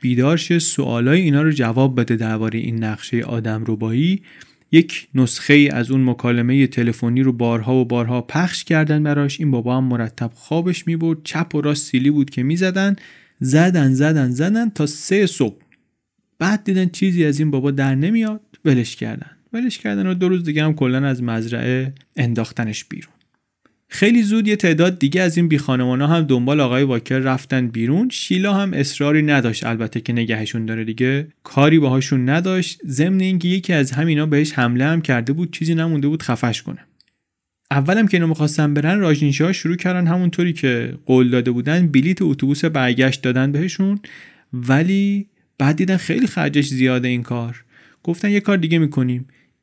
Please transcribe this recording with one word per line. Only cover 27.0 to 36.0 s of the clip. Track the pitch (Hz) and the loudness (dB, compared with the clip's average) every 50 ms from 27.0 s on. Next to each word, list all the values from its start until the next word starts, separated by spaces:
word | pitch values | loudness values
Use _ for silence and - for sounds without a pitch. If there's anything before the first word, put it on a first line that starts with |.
| 117 - 131 131 | -2 -2 -2 -2
رفتن | 131 135 131 131 - - 139 127 123 | 0 0 -2 -4 -4 -4 -2 -2 -2
بیرون. | 117 113 113 113 123 151 190 247 247 | -2 -2 -2 -2 0 0 0 0 -2
شیلا | - - - - 185 185 196 202 196 | -4 -6 -4 -2 -2 0 0 0 0
هم | 196 202 190 - | 0 0 -2 -2
اصراری | 139 139 139 - - 143 147 151 156 | -2 -4 -4 -2 -2 0 2 2 2
نداشت | 151 151 143 135 123 117 104 - 117 | 2 2 2 2 0 0 -4 -4 -4
البته | 117 113 110 113 107 - 117 | -4 -4 -4 -6 -6 -6 -6
که | - - 120 | -6 -4 -2
نگهشون | 120 117 113 110 107 110 - - 113 110 | -2 -2 -2 -4 -4 -4 -6 -6 -6 -6
داره | 110 113 113 110 | -6 -6 -6 -6
دیگه، | 113 110 113 127 131 135 143 156 156 _ _ - | -6 -4 -2 -2 0 0 -2 -4 -8 _ _ -20
کاری | - - 139 143 156 165 160 | -4 2 4 4 6 6 4
باهاشون | 143 127 127 135 135 - 139 127 123 131 | 4 2 2 0 0 0 0 0 0 0
نداشت. | 147 175 180 190 185 185 175 - - - - | 0 0 0 0 -2 -2 -2 -4 -8 -12 -10
ضمن | 143 131 135 160 180 190 185 | -6 -2 0 0 2 2 0
اینکه | 185 190 185 170 170 | 0 0 0 0 0
یکی | 175 185 190 175 - 170 | 0 -2 -2 -2 0 0
از | 147 131 139 | 0 0 0
همینا | 123 143 165 165 156 147 156 | -2 -2 0 0 2 0 2
بهش | 156 147 147 151 151 - | 2 2 2 0 0 0
حمله | 135 120 120 120 123 135 | -2 0 0 0 0 0
هم | 151 165 165 | 2 0 0
کرده | 156 - 127 120 113 135 143 | 0 0 0 0 0 -2 -2
بود، | 165 175 170 | -2 -4 -6
چیزی | - - 160 165 165 | -6 -4 -2 0 0
نمونده | 160 165 165 160 143 | 0 0 0 0 0